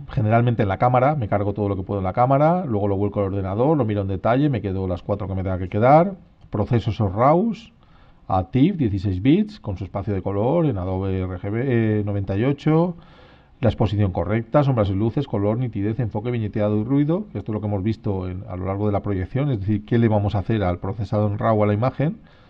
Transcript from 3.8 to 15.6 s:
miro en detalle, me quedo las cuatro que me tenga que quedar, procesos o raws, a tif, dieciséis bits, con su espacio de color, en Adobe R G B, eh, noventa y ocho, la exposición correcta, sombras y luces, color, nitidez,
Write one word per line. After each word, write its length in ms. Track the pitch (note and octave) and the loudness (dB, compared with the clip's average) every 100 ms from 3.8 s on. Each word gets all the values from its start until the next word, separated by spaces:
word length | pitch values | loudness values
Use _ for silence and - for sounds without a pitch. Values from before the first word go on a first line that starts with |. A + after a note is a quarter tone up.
miro 180 | A2 G#2 | 0 -2
en 60 | G2 | -2
detalle, 400 | F#2+ A2 B2+ D3+ | -2 0 2 2
me 120 | A#2+ | 0
quedo 260 | G2 F#2+ F#2+ | -2 -2 -2
las 160 | E2+ | -4
cuatro 260 | - G2+ F#2+ | -4 -4 -4
que 60 | |
me 80 | F#2+ | -4
tenga 160 | F#2+ F#2 | -4 -4
que 100 | F#2 | -4
quedar, 480 | G2+ A#2+ D3+ F#3 F#3+ - _ - | 0 6 6 4 -2 -16 _ -8
procesos 500 | G#2+ G2+ A#2+ A2+ G2+ | -4 0 0 0 -2
o 80 | G#2 | -2
raws, 640 | F#2 C3 E3 A#3 G3+ - _ _ - - - - | 2 4 4 2 -4 -12 _ _ -20 -20 -18 -4
a 140 | F#2 F#2 | -2 0
tif, 260 | B2 D3+ F#3 | 2 2 2
dieciséis 460 | A#2 G2 G#2 F#2 | -2 -2 -2 0
bits, 360 | A#2+ F3 G#3 - | 2 2 2 -6
con 200 | - F2+ | -10 -8
su 60 | |
espacio 280 | G2 - G2+ | -8 -6 -4
de 80 | G2 | -4
color, 460 | F#2+ G2 A#2 E3 D#3+ | -2 0 0 2 0
en 100 | F#2+ | 0
Adobe 440 | F2+ F#2+ G2 F#2+ | -4 -4 -2 -2
R 180 | F#2 F2+ | -4 -6
G 120 | G2+ | -6
B, 500 | A2 C3+ A#2 A2 G#2+ | -4 0 2 2 0
eh, 40 | |
noventa 320 | G#2 G2+ F#2+ G2 | -2 -4 -4 -2
y 80 | |
ocho, 500 | B2 C#3+ D#3 D#3 F3+ E3+ - - - - _ - | 0 0 2 2 2 -4 -14 -20 -20 -20 _ -4
la 100 | A2 | -2
exposición 420 | - A2+ G#2 G#2 | 0 0 2 0
correcta, 500 | F2+ F2 A2 A2+ D3 | 0 -2 -2 0 2
sombras 280 | C3+ B2 G2 | 2 2 2
y 40 | |
luces, 320 | G2 A2+ D3 C#3 | 0 0 -2 -2
color, 300 | G#2 G2+ | -2 0
nitidez, 420 | A#2 | 0